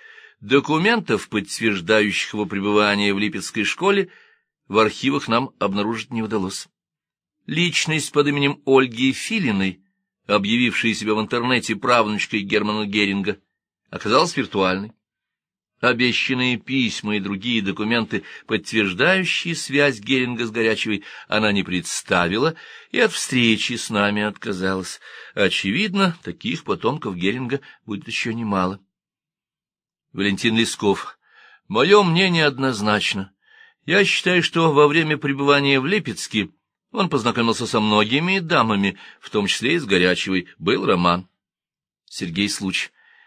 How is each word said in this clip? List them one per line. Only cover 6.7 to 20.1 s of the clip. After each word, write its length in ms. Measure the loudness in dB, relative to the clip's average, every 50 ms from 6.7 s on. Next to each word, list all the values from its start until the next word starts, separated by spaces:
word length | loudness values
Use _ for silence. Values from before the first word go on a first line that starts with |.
| _ _ _ _ _ _ _ _ _ _ _ _ _ _ _
Личность 680 | -6 -2 -2 0 0 0 -2 -2 -2 -2 -2 -2 -2
под 160 | 2 2 2 2
именем 340 | 2 0 0 0 -2 -2 0
Ольги 480 | 4 4 4 4 4 0 -2 0 0
Филиной, 680 | 0 -2 -4 -4 -2 -2 0 0 0 0 0 -2 -4 -8 _ _ _ _ _ _ _ _ _
объявившая 680 | 0 0 0 2 2 0 0 0 0 -2 -2 -2 -2 -2
себя 200 | -2 0 -2 0
в 60 | 0
интернете 540 | -2 -2 -2 -2 0 2 0 0 0 -2 -6
правнучкой 640 | -4 0 2 2 2 2 2 0 -4 -4 -4 -4 -4
Германа 460 | -2 0 0 0 0 0 -2 -4 -4
Геринга, 540 | -2 0 0 0 0 0 -2 -2 -4 -6 -8 _ _ _ _ _ _ _ _ _ -16
оказалась 460 | -12 -8 -2 2 4 4 2 2 0
виртуальной. 560 | -4 -6 -4 -2 0 0 0 0 -2 -6 -10 -14 _ _ _ _ _ _ _ _ _ _ _ _ _ _ _ _ -2
Обещанные 760 | 0 0 2 2 0 0 0 0 -2 -2 -2 -2 0 -2 -2 -4
письма 580 | -4 -4 -2 0 0 -2 -4 -6 -6 -4 -4
и 40 | -2
другие 420 | -2 -4 -6 -6 -4 -2 -2 -2
документы, 600 | -2 -2 -4 -4 -2 0 0 0 -2 -2 -4 -8 -8 -8 -20 -14 -8
подтверждающие 1080 | -4 -4 -4 -4 -2 0 0 0 0 0 0 2 2 2 2 0 -2 -2 -4 -4 -6 -6
связь 440 | -8 -6 -2 0 2 2 2 0 -2
Геринга 460 | -2 0